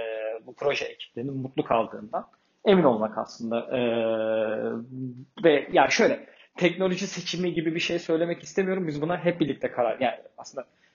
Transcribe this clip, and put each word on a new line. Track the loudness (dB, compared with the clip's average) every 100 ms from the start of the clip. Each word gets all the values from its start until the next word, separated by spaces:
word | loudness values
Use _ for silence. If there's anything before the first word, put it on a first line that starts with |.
| -6 -6 -6 -8 -12
bu |
proje | -4 -2 -2
ekiplerinin | -4 -10 -14 -8 -8
mutlu | -6 -4 -4
kaldığından | 2 2 2 -6 -8 -8 -8 _ _ _
emin | 6 6
olmak | 6 4 0 -2
aslında. | -6 -8 -4 -4
E, | -2 -2 0 2 0 0 0 0 0 -2 -4 -6 -8 -10 -10 -10 -18 2
ve | 4 4 4
ya | 4 4
şöyle, | 6 4 2 -6 -20 _ 0
teknoloji | 0 2 0 0 -4
seçimi | -6 -8 -4 -2
gibi | -2 -2
bir | -2
şey | -2 -2
söylemek | 0 0 0 -4
istemiyorum. | -4 -2 0 0 -2
Biz | -2
buna | -2 0
hep | 0 0
birlikte | -2 -2 -4
karar, | 0 0 0
yani | -2 -2 -12 -20
aslında | -14 -14 -16 _ _